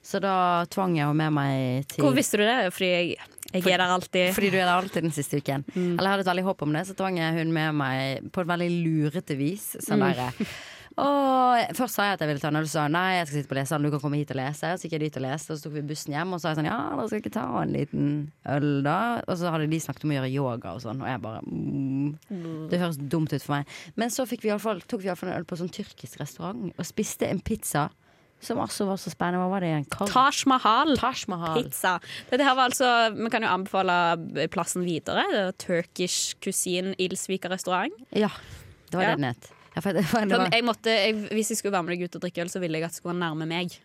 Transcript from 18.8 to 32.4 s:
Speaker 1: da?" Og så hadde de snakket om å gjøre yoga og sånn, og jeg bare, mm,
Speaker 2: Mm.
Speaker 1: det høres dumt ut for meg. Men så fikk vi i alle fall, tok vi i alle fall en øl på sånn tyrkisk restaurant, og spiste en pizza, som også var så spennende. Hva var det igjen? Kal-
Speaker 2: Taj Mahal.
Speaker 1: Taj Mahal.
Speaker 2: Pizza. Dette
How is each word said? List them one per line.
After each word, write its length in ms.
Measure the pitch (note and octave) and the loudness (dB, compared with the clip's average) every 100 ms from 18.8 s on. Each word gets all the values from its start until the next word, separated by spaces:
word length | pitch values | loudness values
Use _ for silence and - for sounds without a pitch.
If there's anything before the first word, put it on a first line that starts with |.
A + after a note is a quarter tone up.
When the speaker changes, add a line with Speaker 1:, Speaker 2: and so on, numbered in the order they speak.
Speaker 1:
da?" 140 | C#3+ F3 A#3 A#3 - | 2 0 0 -2 -4
Og 120 | F3+ | -2
så 120 | F3 | 0
hadde 160 | D#3+ D3+ | 0 0
de 80 | D#3+ | -2
snakket 240 | - C3+ | -4 -4
om 80 | D#3 | -2
å 60 | C#3+ | 0
gjøre 140 | C3 | 0
yoga 400 | C3+ C3+ A#2 G#2 F#2+ | 0 -2 -4 -6 -8
og 60 | |
sånn, 160 | A#2 C3 | -6 -6
og 80 | A#2 | -4
jeg 140 | B2 | -6
bare, 160 | G#2+ A2 - | -6 -8 -8
mm, 720 | - - C#3 C3+ C3+ C#3+ D#3 _ | -6 -4 -2 -2 -2 -2 -4 _
Speaker 2:
Mm. 360 | F#3+ E3 D#3 D#3 | -10 -8 -8 -2
Speaker 1:
det 120 | F3 | 0
høres 160 | F3 D3 C#3 | 0 -2 -2
dumt 240 | E3 D#3 | 0 0
ut 100 | C#3 | -2
for 120 | - C#3+ | -2 -4
meg. 100 | C#3+ - - - | -4 -12 -12 -4
Men 140 | A#3 | -2
så 160 | - B3+ | -2 -4
fikk 140 | B3 | -2
vi 60 | G#3+ | -2
i 20 | |
alle 80 | G#3 | -2
fall, 200 | A3 F#3+ | -2 -4
tok 180 | - A3 | -4 -6
vi 60 | F#3+ | -4
i 60 | |
alle 40 | F3+ | -4
fall 80 | F#3 | -4
en 80 | D#3 | -6
øl 80 | D3+ | -6
på 80 | E3 | -6
sånn 160 | F3 | -6
tyrkisk 480 | - G3+ - B2+ - | -6 -12 -12 -16 -10
restaurant, 520 | C#3+ - F3 A#3 G3+ - | -10 -8 -8 -6 -8 -6
og 60 | |
spiste 400 | E3+ - G#3+ - - | -6 -4 -4 -2 -2
en 100 | D#3 | -2
pizza, 480 | - A3 - D3 D3+ _ _ _ _ _ | -4 -6 -2 0 -2 _ _ _ _ _
som 160 | - A#3+ | -6 -4
også 260 | A3 - G3+ | -4 -2 -2
var 100 | F#3+ | -2
så 80 | - | -6
spennende. 240 | - F3 F3+ | -4 0 0
Hva 80 | F#3 | 0
var 100 | G3 | 0
det 100 | F3 | 0
igjen? 160 | D#3 C#3+ | 0 -2
Kal- 200 | - G#3 | -4 2
Speaker 2:
Taj 360 | B3+ C4+ C#4+ - | 4 4 4 4
Mahal. 500 | B3+ G#3+ A3+ D#4 A#3+ | 4 6 4 4 4
Speaker 1:
Taj 260 | A#3+ B3+ - | 2 -2 -6
Mahal. 340 | F3 E3 D#3+ | -4 0 0
Speaker 2:
Pizza. 380 | - - F#3+ F3 - - - | -2 0 0 0 -4 -14 -2
Dette 120 | B3 | 4